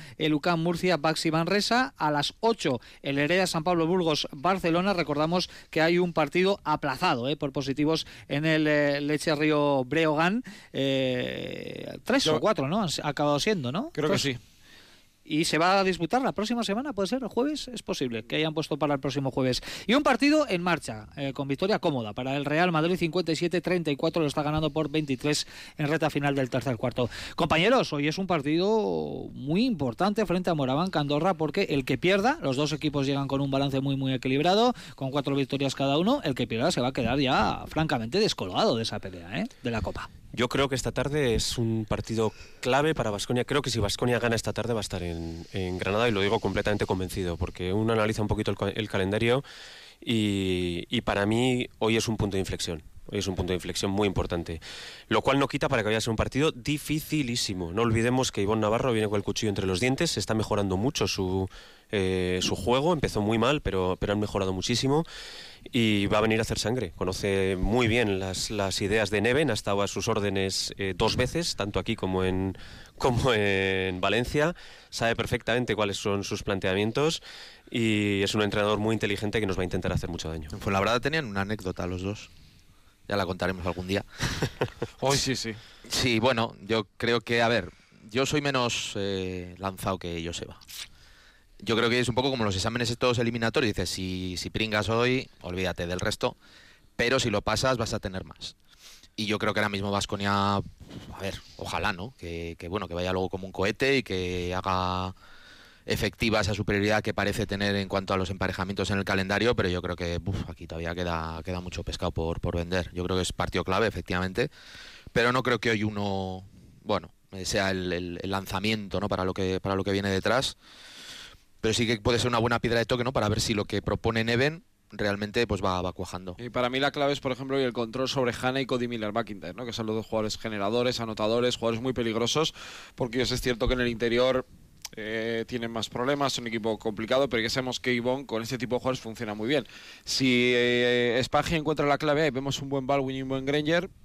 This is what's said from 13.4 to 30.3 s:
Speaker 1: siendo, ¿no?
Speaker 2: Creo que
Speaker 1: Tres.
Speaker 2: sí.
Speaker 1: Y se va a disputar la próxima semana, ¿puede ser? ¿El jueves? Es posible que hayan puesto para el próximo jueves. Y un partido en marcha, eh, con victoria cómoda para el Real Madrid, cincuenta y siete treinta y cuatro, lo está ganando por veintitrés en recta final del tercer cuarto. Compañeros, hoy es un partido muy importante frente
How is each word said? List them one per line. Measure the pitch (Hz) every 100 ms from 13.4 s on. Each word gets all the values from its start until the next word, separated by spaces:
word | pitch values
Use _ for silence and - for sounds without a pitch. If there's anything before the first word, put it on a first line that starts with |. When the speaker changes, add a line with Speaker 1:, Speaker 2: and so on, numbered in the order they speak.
Speaker 1:
siendo, | 214 202 123
¿no? | 165 320
Speaker 2:
Creo | 151 151
que | -
Speaker 1:
Tres. |
Speaker 2:
sí. | 139 123 - - - - - - _ _ -
Speaker 1:
Y | 151
se | 151 156
va | 175 196
a |
disputar | 190 170 165 247
la | 240
próxima | 175 214 240
semana, | 202 208 294
¿puede | 202 185
ser? | 254
¿El | 233
jueves? | - 285 294 -
Es | 220
posible | - 185 127 113
que | - 151
hayan | 156
puesto | 156 147 147
para | 151
el | 139
próximo | 139 131 135
jueves. | 135 131 123 - - -
Y |
un | 262
partido | 294 240 285 302 269
en | 180
marcha, | 180 156 - 110 107 -
eh, | 139
con | 131 139
victoria | 135 196 208
cómoda | 170 135 107
para | 117 131 139
el | 139
Real | 151 180
Madrid, | 160 165 185
cincuenta | 170 175 165
y | 151
siete | 170 175
treinta | 165 180 156
y | 139
cuatro, | 165 170
lo | 147
está | 156
ganando | 147 156 156
por | 151 151
veintitrés | 156 147 127 147 147 - - - -
en | 147
recta | 160 156
final | 147 143
del | 139 127
tercer | 131 135 117
cuarto. | 123 - 120 - - -
Compañeros, | 139 160 196 254 175
hoy | 147 147
es | 160
un | 185
partido | 170 139 165 196 220 196 160 151 135 -
muy | 120 131 175 262
importante | 170 131 117 190 214
frente | 208